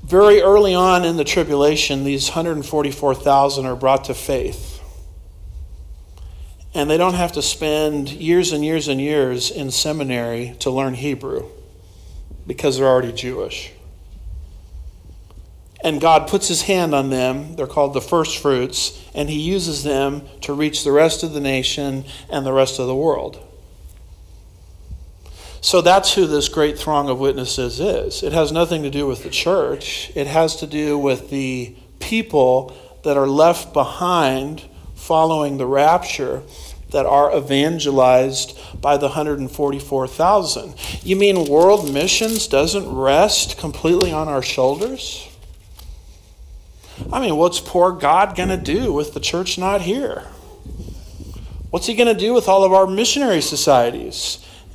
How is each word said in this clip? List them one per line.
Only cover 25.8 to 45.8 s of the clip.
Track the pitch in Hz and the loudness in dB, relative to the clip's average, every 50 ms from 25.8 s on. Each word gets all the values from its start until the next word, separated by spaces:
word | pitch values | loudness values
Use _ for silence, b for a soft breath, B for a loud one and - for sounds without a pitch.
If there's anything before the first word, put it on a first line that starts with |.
that's | 165 175 180 196 190 - - | 6 8 6 6 6 2 2
who | - 185 | 2 2
this | 156 147 147 139 - | 2 2 0 0 0
great | - 165 151 151 147 151 | 0 0 0 0 0 -4
throng | - - 151 147 143 143 | -4 0 0 0 2 0
of | 127 127 | -2 0
witnesses | 135 139 135 135 127 123 - - 127 120 117 123 | 0 0 0 -2 -4 -6 -4 -4 -4 -6 -4 -4
is. | 160 208 185 - - - - - - | -2 -2 -2 -2 -4 -6 -8 -6 -6
It | 151 | -2
has | 143 165 160 143 | 0 0 0 0
nothing | 151 165 170 165 175 156 147 | 2 0 0 0 0 -4 -4
to | 143 | -4
do | 135 143 147 139 | -4 -2 -2 -2
with | 127 110 - | -4 -6 -8
the | - | -8
church. | - - - 165 185 190 151 127 139 139 - - - - - - - | -6 -4 0 0 0 2 0 0 -2 -6 -8 -10 -10 -10 -10 -10 -6
It | 147 139 143 | -6 -6 0
has | 147 160 165 160 - - | 2 2 2 2 0 -6
to | - 147 | -10 -8
do | 147 151 151 147 147 143 | -6 -4 -2 0 -2 0
with | 139 139 131 127 - - | 0 0 -2 -2 -4 -8
the | 139 139 135 131 127 127 123 110 b b b b b - | -6 -4 -4 -4 -4 -6 -8 -10 b b b b b -14
people | - - 226 226 220 220 - 151 131 127 127 131 127 B B B B B B B - | -8 -2 -2 -2 -2 2 2 4 4 6 4 2 0 B B B B B B B -2
that | 156 143 139 | 0 2 2
are | 139 139 | 2 2
left | 139 143 156 170 175 170 - - - | 4 6 6 6 6 2 -4 -4 -2
behind | 151 131 - - - 180 175 180 170 156 135 131 131 135 143 156 160 - - B B B B B | -2 0 0 -2 -4 -2 0 2 2 2 2 0 0 -4 -6 -10 -12 -14 -20 B B B B B
following | - - - 165 160 160 160 165 156 151 143 139 139 | -16 -4 0 2 2 4 4 2 0 -2 -2 -2 -4
the | 135 | -2
rapture | 123 135 139 147 151 165 180 175 - - - 143 127 131 127 135 B B B B B B B B B | 0 2 4 4 4 4 2 0 -4 -8 -6 -6 -6 -6 -8 -8 B B B B B B B B B
that | - 147 135 - | -2 0 2 4
are | 139 143 143 147 - | 4 6 4 4 2
evangelized | 143 135 135 139 139 143 156 170 165 143 143 139 135 131 127 127 127 131 135 135 135 - - - B B B B B | 0 0 0 0 2 2 0 0 -2 -2 0 2 4 6 6 6 6 4 2 -2 -6 -8 -8 -10 B B B B B
by | - 143 143 139 | 0 0 0 2
the | 143 135 | 0 -2
hundred | - 156 151 151 147 139 | -2 -2 -2 -2 -4 -4
and | 135 127 | -6 -10
forty-four | - - 147 143 139 139 135 - 139 135 131 127 | -6 -4 -4 -2 -2 -4 -8 -4 -4 -4 -4 -4
thousand. | - - 160 180 208 208 185 156 - - - 165 - B B B B B B | -2 0 2 4 4 4 2 0 -6 -6 -8 -12 -14 B B B B B B
You | - 190 | -2 0
mean | 190 202 202 196 185 165 | 2 4 4 4 2 0
world | 143 143 151 170 190 208 202 175 147 | 2 4 6 6 6 6 4 2 -2
missions | 139 139 156 190 - - 226 220 226 220 - - | -2 -2 0 0 0 0 0 -2 -2 -4 -4 0
doesn't | - 135 147 165 165 202 190 - | 0 2 2 2 0 -4 -4 -4
rest | 135 131 135 135 139 151 185 214 208 - - - - - | -6 -2 0 2 4 4 4 4 4 0 -2 -4 -6 -8
completely | - 156 143 - - 165 175 180 196 180 | -8 -10 -10 -2 0 2 2 4 2 0
on | 160 151 156 156 | 0 -4 -4 -2
our | 147 135 127 | -2 -4 -4
shoulders? | - - - 127 131 139 156 202 240 269 254 - - - - - - - - - - - - - - - - | -4 -2 0 2 0 2 0 -4 -6 -6 -8 -10 -12 -12 -14 -16 -18 -20 -20 -20 -20 -20 -20 -20 -20 -20 -20